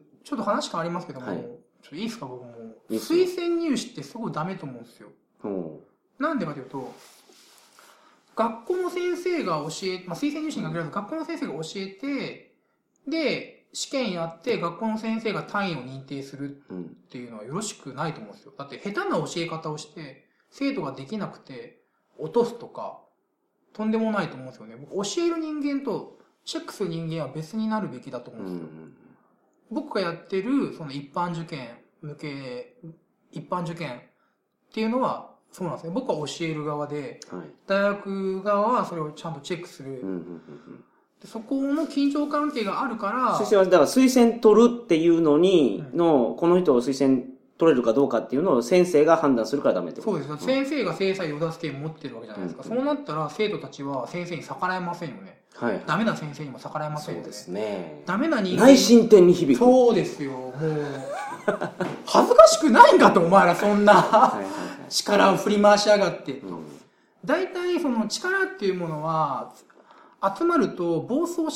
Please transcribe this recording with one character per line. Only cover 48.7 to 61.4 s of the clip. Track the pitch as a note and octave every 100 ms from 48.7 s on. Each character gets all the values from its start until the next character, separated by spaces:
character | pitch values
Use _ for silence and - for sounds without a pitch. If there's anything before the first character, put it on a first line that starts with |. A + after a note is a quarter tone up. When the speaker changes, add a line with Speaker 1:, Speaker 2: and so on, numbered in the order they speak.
| F#3 F3+
Speaker 2:
生 | D#3
が | D#3 D#3+
判 | D3 A#2+
断 | A2
す | D3
る |
か | C#3
ら | F#2
ダ |
メ | F2
っ |
て | -
こ | -
と？ |
Speaker 1:
そ | F3
う |
で | C#3
す。 |
Speaker 2:
う |
ん。 | D3+
Speaker 1:
先 | A#3 C4+ C#4
生 | D4
が | G3
制 | D#3+ F#3+
裁 | F#3+ E3+
を | D3
出 | D#3+
す | D#3
権 | D#3 C3+
持 | D#3
っ |
て | D#3 C#3
る |
わ | A2+
け | A2
じ |
ゃ | G#2
な |
い |
で | -
す | E2
か。 |
Speaker 2:
う | -
ん |
う |
ん。 | A#3
Speaker 1:
そ |
う | C#4
な | D4
っ |
た | C#4+
ら | D3+ D3+
生 | - G#3+
徒 | D#3+
た | C3+
ち | -
は | C#3 C#3 A#2+
先 | F3 E3+
生 | E3+
に |
逆 | - C#3+ F3+
ら | F#3
え |
ま | F3
せ | E3 E3
ん |
よ | G2+
ね。 | - - _
Speaker 2:
は | - A#2+
い |
は | G2
い。 | -
Speaker 1:
ダ | D#3+
メ |
な | A3+
先 | D#3+ D3+
生 | C#3
に | D3
も | B2
逆 | C#3+ D3+
ら | D3+
え |
ま | D3+
せ | -
ん | E2+
よ |
ね。 |
Speaker 2:
そ | -
う |
で | -
す | -
ね。 | G3 G#3+ G3 F2 - -
Speaker 1:
ダ | G3
メ | D#4+
な | C4+
人 | F#3+ F3+
間 | A#3+
Speaker 2:
内 | C4
申 | - A#3 -
点 | G#3 F3+
に |
響 | E3 C#3+ C#3
く。 |
Speaker 1:
そ | B3 B3+ A#3+
う |
で | F#3+
す | D3 -
よ。 | C#3
も | C3 B2+
う。 |
<laughs> | C3 D#3 D3+ C#3+ C3+ C3 - - -